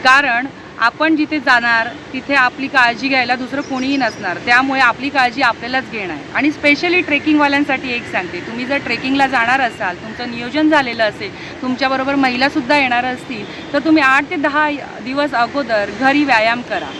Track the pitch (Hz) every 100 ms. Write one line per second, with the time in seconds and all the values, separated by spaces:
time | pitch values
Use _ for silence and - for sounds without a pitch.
0 | 262 269 285 233 269 - - - 233 -
1 | 311 311 302 302 269 247 233 226 233 -
2 | - 262 254 277 254 247 269 269 240 233
3 | 269 269 240 247 247 269 285 262 262 277
4 | 233 190 196 170 214 240 269 269 247 226
5 | 269 269 247 240 254 220 240 262 220 226
6 | 190 147 - 202 285 294 294 285 349 349
7 | 330 285 302 302 285 285 285 269 262 240
8 | 233 220 180 175 - 233 247 277 269 233
9 | 262 269 269 254 233 262 247 220 196 175
10 | 220 220 240 240 240 277 311 311 254 233
11 | 214 202 202 175 - - 254 254 269 262
12 | 262 277 262 247 269 311 247 294 262 240
13 | 254 254 - 233 202 - - 285 320 311
14 | 269 269 285 359 285 285 302 285 - -
15 | 214 277 294 233 233 277 240 220 208 208
16 | 262 285 285 233 220 240 240 196 147